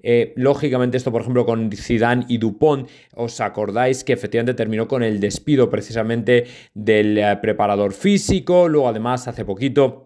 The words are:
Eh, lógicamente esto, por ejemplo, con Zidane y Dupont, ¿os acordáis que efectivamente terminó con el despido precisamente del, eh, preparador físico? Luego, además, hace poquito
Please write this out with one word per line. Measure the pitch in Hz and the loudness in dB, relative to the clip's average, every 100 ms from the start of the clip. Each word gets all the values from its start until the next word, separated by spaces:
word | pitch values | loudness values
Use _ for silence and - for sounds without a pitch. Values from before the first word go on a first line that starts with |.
Eh, | - 120 113 - | 2 0 0 0
lógicamente | 131 139 147 123 123 123 | 0 0 0 0 0 -2
esto, | 127 | -2
por | 117 | -4
ejemplo, | 113 123 | -2 2
con | 113 113 113 | 4 2 -2
Zidane | 101 - 117 117 123 123 | -6 -2 0 2 0 -2
y | 120 | -2
Dupont, | 110 104 156 139 127 - _ - | -2 2 2 2 -4 -18 _ -8
¿os | 117 - | -8 -4
acordáis | 107 - 104 104 127 131 | -6 -4 -4 0 0 0
que | - | -2
efectivamente | 120 113 117 120 | -2 -2 -2 -2
terminó | 123 110 110 113 | -2 -2 -2 -2
con | 131 | -2
el | 113 104 | -2 0
despido | 101 - - 143 120 | -2 -4 -2 2 2
precisamente | 104 - 113 110 117 120 120 120 - - | 0 -6 -4 -2 -2 2 2 2 -14 -18
del, | 101 107 107 104 107 | -6 2 2 4 2
eh, | 104 101 | 2 0
preparador | 110 104 104 101 101 | -2 0 0 0 -2
físico? | 98 202 202 - 196 - 180 175 | 0 0 0 2 -2 2 2 4
Luego, | 151 127 | 4 2
además, | 110 117 123 123 | -2 -4 -4 -6
hace | 110 | -10
poquito | 101 95 135 135 131 - | -8 -4 0 2 2 0